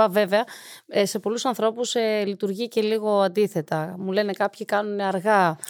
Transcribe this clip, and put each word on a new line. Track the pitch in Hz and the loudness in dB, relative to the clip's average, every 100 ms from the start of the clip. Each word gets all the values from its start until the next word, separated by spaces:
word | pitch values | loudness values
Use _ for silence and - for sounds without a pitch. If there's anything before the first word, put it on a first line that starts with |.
| 220 | 2
Βέβαια, | 196 202 202 240 - - - - | 2 2 0 -2 -10 -20 -20 -4
ε, | - | 0
σε | 196 208 | 0 -2
πολλούς | 202 233 | -4 -2
ανθρώπους, | 262 220 220 226 240 | -2 0 0 0 -2
ε, | 240 220 214 | 0 0 0
λειτουργεί | 202 196 202 196 240 | -2 -2 -4 -2 -2
και | 226 | 0
λίγο | 214 220 214 202 | 0 0 2 2
αντίθετα. | 190 180 202 170 151 160 160 185 | 2 2 0 0 -2 -4 -4 -6
Μου | 190 | -2
λένε | 190 208 | -2 -2
κάποιοι | 185 202 - | -2 -4 -4
κάνουν | 214 208 208 202 | -4 -2 -2 -2
αργά | 190 185 202 208 175 156 | -2 0 4 4 4 0